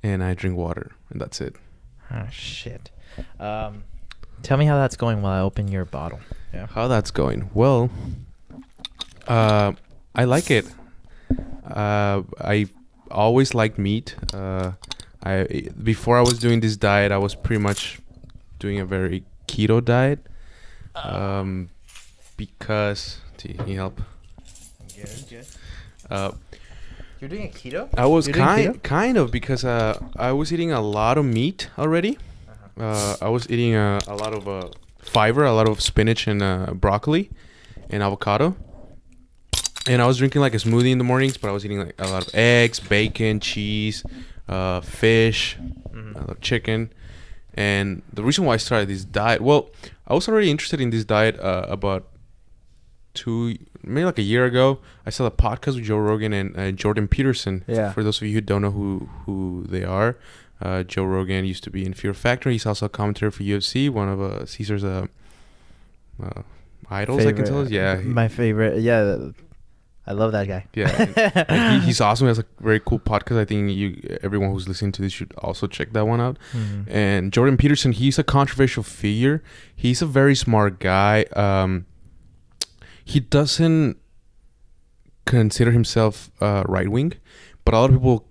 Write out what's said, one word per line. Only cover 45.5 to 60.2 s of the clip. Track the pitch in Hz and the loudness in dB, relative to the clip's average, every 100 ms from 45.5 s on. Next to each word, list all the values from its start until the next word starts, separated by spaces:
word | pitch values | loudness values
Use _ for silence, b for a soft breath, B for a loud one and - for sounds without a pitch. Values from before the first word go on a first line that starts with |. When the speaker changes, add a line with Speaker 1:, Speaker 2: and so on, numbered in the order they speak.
| - - - - | -6 -12 -12 -14
Speaker 2:
Mm-hmm. | - 107 104 | -16 -14 -12
Speaker 1:
a | |
lot | - | -10
of | - | -8
chicken. | - 120 - 110 113 B B B B B B | -4 -2 0 -2 -4 B B B B B B
And | - 104 98 98 92 - | -4 0 2 0 -4 -10
the | - | -4
reason | 110 147 175 | 0 2 2
why | |
I | 113 | 2
started | - 117 101 | 2 0 0
this | 98 | -4
diet, | 92 101 107 113 | -4 -2 2 2
well, | 120 147 - B B B - | 4 4 2 B B B -2
I | |
was | 143 185 | 0 2
already | 220 202 | 2 2
interested | 147 - 156 | 0 -2 -2
in | 127 | 0
this | 113 | -2
diet, | 107 107 110 104 | 0 4 4 2
uh, | 92 92 92 | -2 -2 -2
about | 98 98 95 - - - - - - - - - - - | -4 -2 -2 -6 -20 -20 -20 -20 -20 -20 -20 -20 -20 -14
two, | - - 113 117 113 - - | -10 -4 -2 -2 -6 -12 -20
maybe, | - 127 180 | -6 -2 -2
like, | 165 | 0
a | |
year | 101 113 127 | 0 2 2
ago, | 123 131 135 b b - | 4 4 2 b b -10
I | |
saw | - | -2
the | 123 - | -4 -2
podcast | 110 117 - 131 | -6 -4 -4 -6
with | |
Joe | 110 107 | -2 0
Rogan | 107 107 107 | 0 0 -2
and, | 104 98 - | -2 -4 -4
uh, | 98 | -6
Jordan | 95 104 107 104 | -2 -2 0 0
Peterson. | - 135 123 - 95 90 | 0 2 0 -2 -6 -4
Speaker 2:
Yeah. | 113 104 | -2 -2
Speaker 1:
For | 95 | -2
those | 107 104 | -2 -2
of | 107 | -2
you | |
who | 107 | -4
don't | 104 101 | 0 0
know | 101 | 0
who, | 101 101 95 - - - | -2 -4 -4 -8 -12 -8
who | 95 92 90 87 | -6 -4 -6 -6
they | 90 | -6
are, | 92 92 110 123 | -4 0 0 -2